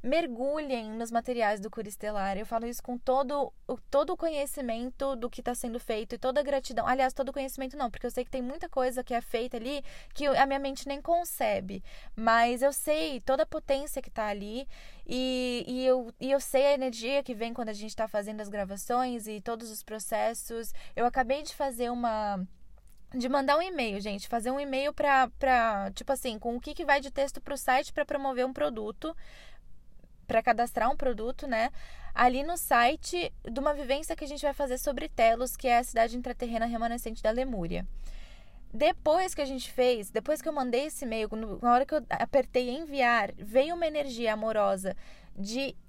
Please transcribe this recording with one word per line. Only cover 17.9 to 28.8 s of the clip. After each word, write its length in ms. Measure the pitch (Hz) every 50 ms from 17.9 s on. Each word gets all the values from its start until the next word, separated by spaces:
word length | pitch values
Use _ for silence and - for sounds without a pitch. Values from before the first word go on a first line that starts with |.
| -
tá 140 | - 220 214
fazendo 320 | - 208 202 208 214 214
as 80 | 214 202
gravações 800 | 208 208 196 190 202 196 - - 240 247 254 254 240 233 208 214
e 120 | 214 208
todos 300 | - 240 233 226 233 220
os 140 | 214 - -
processos. 880 | - 214 220 - - 226 208 214 220 233 - - - 233 226 226 - - - - - -
Eu 100 | - 233
acabei 380 | 240 - 269 254 226 269 294 302
de 100 | - -
fazer 360 | - 294 277 240 233 247 233
uma 540 | 247 240 240 233 220 214 214 208 202 185 185 - - - - - - - _ - - - - - -
de 140 | 254 233 254
mandar 280 | 269 277 269 277 285
um 60 | 311
e-mail, 380 | 349 381 370 294 240 220 196 202
gente. 280 | 202 214 202 202 - -
Fazer 220 | 240 233 214 247
um 100 | 262 277
e-mail 320 | 285 277 262 269 277 294
pra, 360 | 294 - 294 285 277 269 262 240 - -
pra, 520 | - 262 254 240 226 226 214 196 196 196 196
tipo 180 | - 226 -
assim, 260 | 269 262 - 254 214 214
com 180 | - 240 233
o 40 | 247
que 140 | - 302 294
que 100 | - 339
vai 160 | 277 277 285
de 100 | 277 277
texto 300 | - - 277 277 - -
pro 160 | - - 285
site 360 | 262 - - 254 269 302 -
pra 120 | - 311 294
promover 400 | - 285 285 269 269 254 240 254
um 80 | 262
produto, 640 | 254 - 294 294 240 214